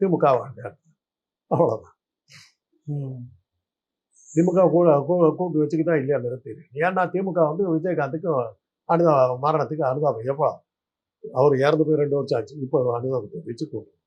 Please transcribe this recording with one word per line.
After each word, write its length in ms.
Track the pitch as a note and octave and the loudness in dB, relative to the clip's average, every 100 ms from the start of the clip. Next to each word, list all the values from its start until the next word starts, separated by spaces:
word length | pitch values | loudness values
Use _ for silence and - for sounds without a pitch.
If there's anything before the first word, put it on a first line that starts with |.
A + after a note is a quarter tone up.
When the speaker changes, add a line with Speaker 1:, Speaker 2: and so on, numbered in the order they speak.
Speaker 1:
திமுக 380 | G3 D#3+ D3 B2+ | -2 2 4 2
வாங்க. 380 | B2+ - - - _ _ _ _ _ _ - | 0 -12 -16 -18 _ _ _ _ _ _ -2
அவ்வளவுதான். 500 | C3+ D#3+ A2 G2 _ _ _ _ - - _ _ _ | 2 2 0 -8 _ _ _ _ -20 -20 _ _ _
Speaker 2:
ம். 520 | - D3 C3+ C3 B2 - _ _ _ _ _ _ _ _ - | -10 -8 -8 -12 -16 -20 _ _ _ _ _ _ _ _ -4
Speaker 1:
திமுக 240 | D3+ F3 F3 | 0 2 4
கூ-, 460 | F3+ D#3+ F3 C#3+ C3+ | 4 4 4 4 2
கூ-, 260 | F3+ D#3+ | 2 2
கூட்டு 300 | C#3+ F3+ D3+ | 2 -2 -2
வச்சுக்கிட்டா 300 | D3+ D#3 D#3+ | 0 0 0
இல்லையாங்கிறது 460 | D#3+ C3 C#3 - B2 | 0 0 -2 -4 -10
தெரியும். 280 | - A2 - | -12 -18 -12
ஏன்னா 240 | C3 E3+ F#3 | -4 -2 0
திமுக 560 | F3+ F3+ F#3+ F3 D#3 | -2 -2 -2 0 0
வந்து 220 | D#3+ F#3+ D#3+ | 0 -2 -2
விஜயகாந்துக்கு 760 | F3 D#3+ C#3 D#3 - C#3 A#2 - _ _ - | -2 -2 -4 -4 -4 -2 -4 -8 _ _ -2
அனுதா-, 500 | E3+ E3+ D3 B2+ B2+ | 2 4 4 4 2
மரணத்துக்கு 400 | C#3+ D#3 C3+ D3+ | 0 0 -2 -2
அனுதாபம் 420 | C#3 C3+ D3 A2+ | -2 0 -2 -2
எப்போ 400 | A#2+ C#3 C#3 - _ _ _ _ _ _ - | -4 -2 -2 -4 _ _ _ _ _ _ -6
அவர் 260 | B2+ C#3+ C3+ | 2 4 4
இறந்து 260 | C#3+ D#3 | 2 2
போய் 100 | D3+ | 2
ரெண்டு 220 | D#3 D3 C#3 | 0 0 -2
வருஷம் 240 | C3+ B2+ | -2 -4
ஆச்சு, 200 | A2 D3+ | -4 -10
இப்போ 400 | C3 C#3+ B2 A#2+ | -4 -2 0 -2
அனுதாபத்தை 400 | B2+ C3 G2 - | -4 -6 -6 -12
வச்சு 240 | G#2+ A#2 D#3 | -12 -12 -10
கூட்டு 260 | A2 - _ | -12 -14 _